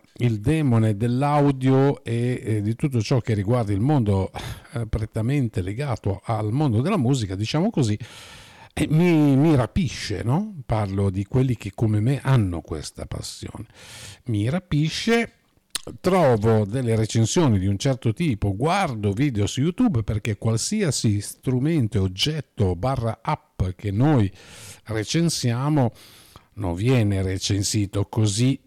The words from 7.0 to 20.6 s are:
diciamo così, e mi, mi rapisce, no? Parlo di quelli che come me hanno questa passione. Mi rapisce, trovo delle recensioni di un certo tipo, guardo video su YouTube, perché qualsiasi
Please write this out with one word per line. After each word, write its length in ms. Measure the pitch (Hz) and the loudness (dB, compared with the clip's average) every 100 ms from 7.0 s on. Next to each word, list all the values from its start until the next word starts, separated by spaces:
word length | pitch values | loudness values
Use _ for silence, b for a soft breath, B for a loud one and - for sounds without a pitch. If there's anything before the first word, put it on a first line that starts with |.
| 120 139 101 95 | 0 0 -2 -4
diciamo 340 | 110 147 208 | -4 -2 0
così, 280 | 185 113 104 B B B B B B B | 0 0 -2 B B B B B B B
e 120 | - 156 | -6 0
mi, 440 | 156 180 160 147 135 | 2 4 4 6 6
mi 200 | 160 143 | 6 4
rapisce, 640 | 113 - 156 - - 92 | 2 0 -4 -4 -8 -6
no? 320 | 113 151 214 180 - | -2 -2 -2 -10 -4
Parlo 420 | 110 101 98 101 | -2 -2 0 0
di 160 | 92 | -2
quelli 320 | 98 127 131 117 | -2 0 0 0
che 160 | 101 | -6
come 260 | - 110 107 | -2 0 2
me 200 | 113 143 | 2 0
hanno 380 | 135 131 98 85 | 2 2 2 -2
questa 460 | - 80 - - - | -6 -10 -10 -14 -12
passione. 600 | - - - - - - B B B B B - | -10 -12 -12 -14 -14 -16 B B B B B -6
Mi 220 | 104 110 | -2 -2
rapisce, 840 | 175 - 147 156 - 226 233 233 _ _ _ _ - - - | -4 -4 -2 -2 -2 0 0 -2 _ _ _ _ -14 -12 -6
trovo 680 | 185 185 147 113 113 110 101 | 0 4 4 4 4 4 2
delle 280 | 127 120 110 | -2 0 0
recensioni 640 | 110 113 113 185 151 101 | 2 2 2 4 4 4
di 80 | 95 | 2
un 120 | 98 | 0
certo 340 | 139 127 120 | 0 0 -2
tipo, 420 | - 175 107 101 | 0 -2 0 -2
guardo 580 | 95 151 196 175 113 101 | -2 0 0 0 -2 -2
video 340 | 98 147 107 101 | 0 0 0 -2
su 160 | - | 0
YouTube, 400 | 156 - 254 127 | -2 2 2 2
perché 340 | 101 104 - 104 | -2 -2 -4 -2
qualsiasi 840 | 110 110 | 0 -2